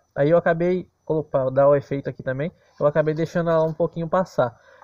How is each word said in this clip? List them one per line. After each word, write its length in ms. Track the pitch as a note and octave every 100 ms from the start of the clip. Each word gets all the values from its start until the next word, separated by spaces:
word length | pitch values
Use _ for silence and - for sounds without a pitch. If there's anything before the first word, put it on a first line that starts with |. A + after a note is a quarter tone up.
| _ -
Aí 140 | C#3+
eu 80 | E3+
acabei, 500 | F3 E3 F3 F#3 - _ -
opa, 460 | D#3 D3 C#3 C3
dar 160 | C3 C#3
o 80 | C#3+
efeito 340 | - C#3 C#3+
aqui 140 | -
também. 260 | - C3 D#3+ - _ -
Eu 80 | D3
acabei 260 | D#3+ D3+
deixando 360 | D#3 D#3+ F3+ E3+
ela 160 | D#3+ D#3+
um 80 |
pouquinho 340 | D#3+ E3 - E3
passar. 500 | F#3 F#3 - B2 - _ -